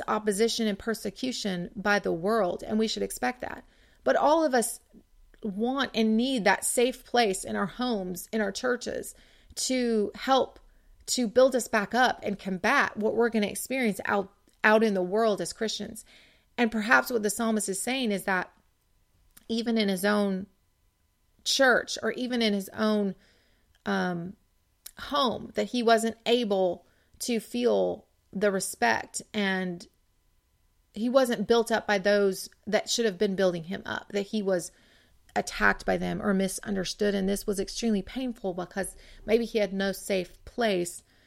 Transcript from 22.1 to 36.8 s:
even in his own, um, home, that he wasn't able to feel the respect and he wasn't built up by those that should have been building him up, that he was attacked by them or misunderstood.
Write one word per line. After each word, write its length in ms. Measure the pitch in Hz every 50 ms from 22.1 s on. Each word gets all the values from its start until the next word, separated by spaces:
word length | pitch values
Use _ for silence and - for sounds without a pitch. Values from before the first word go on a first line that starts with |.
even 300 | - - 254 240 247 233
in 120 | 233 214 202
his 160 | 196 190 -
own, 460 | - - 220 214 214 208 202 196 190 _ _ _ _ _ _ _ _ _ _ _ _ _ -
um, 480 | 208 196 190 185 180 180 170 170 185 - _ _ _ _ _ _ _ _ _ - - - -
home, 520 | - - 277 285 269 226 175 - - - -
that 120 | 214 208 202
he 140 | - 247
wasn't 360 | 226 226 226 220 220 226 - - -
able 600 | 220 233 247 240 196 202 190 185 175 185 - _ _ _ _ _ _ _ -
to 200 | - - 240 214
feel 680 | - - - 240 247 233 208 196 185 180 175 - - _ _ _ _ -
the 200 | - 190 208 208
respect 680 | 190 190 - - - - 240 233 220 - - - - - - _ -
and 540 | 214 202 190 190 185 185 180 175 170 - - _ _ _ _ _ _ _ _ _ _ _ _ _ _ _ _ _ _ _ _ -
he 160 | 208 220 247
wasn't 380 | 240 269 262 240 233 180 202 -
built 240 | 233 233 220 -
up 160 | 226 208 - -
by 100 | 208 196
those 520 | 180 202 208 202 202 196 185 - - - _ _ - 202
that 220 | 202 - - -
should 160 | - - 233
have 120 | 220 175 180
been 180 | 214 196 190
building 280 | 180 196 180 175 170 156
him 180 | 170 196 - -
up, 260 | - - - - -
that 160 | - 202 196 -
he 140 | - 220
was 300 | 196 190 190 175 160 - _ _ _ _ _ _ _ _ _ _ _ _ -
attacked 500 | 208 - - - - 214 196 190 - -
by 100 | 196 185
them 260 | 175 185 180 175 175
or 120 | - 208 196
misunderstood. 840 | 190 190 185 - - - - 196 190